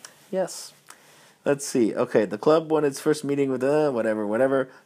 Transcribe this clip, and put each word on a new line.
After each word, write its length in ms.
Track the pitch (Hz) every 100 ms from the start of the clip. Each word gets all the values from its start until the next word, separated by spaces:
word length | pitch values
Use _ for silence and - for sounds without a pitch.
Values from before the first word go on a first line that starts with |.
| - _ _
yes. 400 | 190 185 - - - - - _ - - _
Let's 240 | - 139 -
see. 260 | 135 104
Okay, 300 | - 123 123
the 140 | 101 104
club 340 | 151 160 156
won 140 | 151 147
its 160 | 135
first 240 | 156 147 139
meeting 260 | 143 135
with, 120 | 127
uh, 280 | 131 151 151
whatever, 340 | 120 110 107 104
whatever. 440 | 110 135 135 127 -